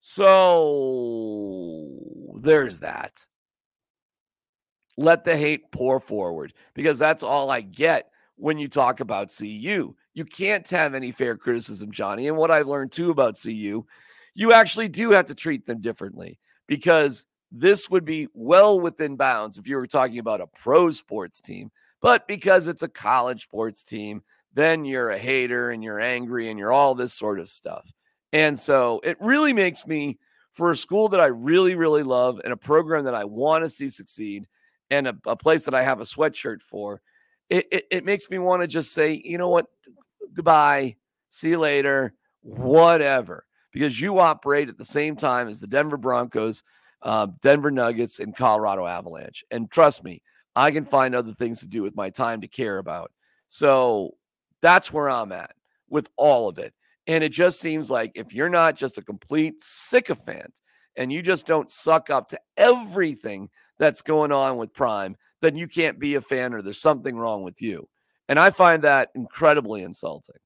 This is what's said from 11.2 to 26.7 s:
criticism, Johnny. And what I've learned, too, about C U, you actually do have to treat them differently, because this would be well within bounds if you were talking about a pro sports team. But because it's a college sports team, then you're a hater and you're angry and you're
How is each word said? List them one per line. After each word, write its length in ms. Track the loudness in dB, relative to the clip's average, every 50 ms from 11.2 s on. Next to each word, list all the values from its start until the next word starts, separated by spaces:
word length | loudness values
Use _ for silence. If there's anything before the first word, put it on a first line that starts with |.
| -4 -4 -4
criticism, 560 | -4 _ -4 -4 -4 -4 -8 -10 -10 -12 -14 -8
Johnny. 340 | -6 -6 -6 -4 -4 -4
And 100 | -4 0
what 140 | 0 2 4
I've 160 | 4 2 2
learned, 240 | 0 -2 -4 -6 -6
too, 200 | -6 -4 -2 -2
about 260 | 2 2 2 2 0
C 160 | -4 -8 -8 -8
U, 340 | -8 -8 -6 -6 -8 -10 _ _ _ _ _ _ _ _ _ _
you 180 | -4 4 6 8
actually 360 | 8 8 6 0 -4 -6 -6
do 240 | -4 -4 2 4 4
have 140 | 4 4
to 100 | 2 -6
treat 300 | -8 -6 -6 -6 -6 -6
them 140 | -8 -10 -6
differently, 600 | -6 -8 -8 -8 -12 -14 -14 -16 -18 -18 -18 _ _ _ _ _ _
because 600 | _ -8 -4 2 4 4 6 4 2 0 -4 -10 _ _ _ _ _ -12
this 360 | 0 4 4 4 4 0 0
would 160 | 0 0 0
be 220 | 0 -6 -6 -6 -8 _
well 460 | -12 0 4 8 8 8 8 6 2
within 340 | 0 -2 -4 _ -6 -6 -2
bounds 420 | 0 0 0 0 0 -4 -8 -10
if 120 | -14 -10 -6
you 80 | -6
were 100 | -6 -6
talking 320 | -2 0 0 0 0 -2 -6
about 220 | -4 -4 -4 -4
a 80 | -6 -10
pro 420 | _ -10 -2 4 6 6 6 4
sports 500 | 0 -4 -10 _ -10 -10 -10 -10 _ -18
team. 300 | _ -16 -16 -16 -16 -20 _ _ _ _ _ _
But 260 | 2 4 4 4 2
because 400 | -4 -10 -4 2 4 4 4 4
it's 160 | 0 -8 -8 -10
a 60 | -10
college 560 | _ -8 -2 0 0 2 0 -2 -4 -8 -12
sports 400 | _ -8 -6 -6 -6 -6 -12 -18
team, 380 | -14 -12 -12 -10 -10 -12 -14 _ _ _ _ _ _ _
then 320 | 0 2 2 2 0 -2
you're 260 | -6 -4 -4 -2 -2
a 80 | -4 -4
hater 520 | -4 -2 -2 -2 -2 -2 -4 -4 -4 -4
and 140 | -6 -8 -10
you're 160 | -10 -6 -6
angry 500 | -4 -4 -4 -6 -6 -6 -6 -6 -6 -6
and 80 | -8 -6
you're 140 | -2 2